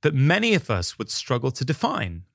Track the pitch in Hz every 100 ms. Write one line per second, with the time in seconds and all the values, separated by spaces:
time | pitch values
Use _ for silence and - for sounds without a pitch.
0 | 156 147 139 185 226 196 - 101 87 -
1 | 110 - - 123 131 127 131 156 233 -
2 | 98 82 -